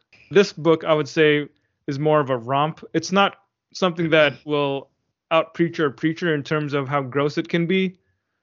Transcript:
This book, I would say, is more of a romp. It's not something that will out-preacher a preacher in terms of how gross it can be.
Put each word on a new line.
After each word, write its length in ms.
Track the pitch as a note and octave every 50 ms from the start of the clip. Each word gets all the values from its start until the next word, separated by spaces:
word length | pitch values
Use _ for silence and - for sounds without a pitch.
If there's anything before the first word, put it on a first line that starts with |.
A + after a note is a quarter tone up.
| _ _ _ _ _ -
This 200 | C#3+ G3 G3 G3+
book, 320 | - D#3+ D3 E3 D#3+ D#3+ E3
I 100 | E3 D#3
would 140 | D3+ D3
say, 400 | B2+ - E3 D#3 D3+ D3 D3 C#3+ - _ _ _ _ _ _ -
is 100 | - C#3
more 220 | C3+ D3+ D#3 D3+ D3+
of 100 | C#3+ B2
a 60 | C3
romp. 460 | A#2+ A2+ B2 C#3 C#3 D3 D#3 D3+ - - - -
It's 200 | E3 D#3+ - F#3
not 240 | G3 G3 F#3 - _ _ _ _ _ _ _ -
something 360 | - F#3+ F3+ D#3+ F3+ E3+ D#3+
that 240 | D#3+ D#3 D3+ D3 C#3+ - -
will 440 | D3+ D3 C#3+ C#3+ C#3 C#3 C3+ C3 _ _ _ _ _ _ _ _ -
out-preacher 540 | E3 D#3+ D#3 - - - E3+ E3 E3 - D#3
a 60 | C#3
preacher 440 | C3 - - D#3+ D#3 - F3+ E3+ D3+
in 80 | D3 C3
terms 300 | - D#3+ D3+ D3+ C#3 C#3
of 160 | C#3+ C3+ C3
how 120 | D3 C#3+
gross 360 | C3+ B2+ B2 C#3 C#3+ D3+ C#3+
it 100 | E3 D#3+
can 200 | - - E3+ E3+
be. 300 | D#3+ F#3 F#3+ F#3+ F#3 F#3 _ _ _ _ _ _ _ _ _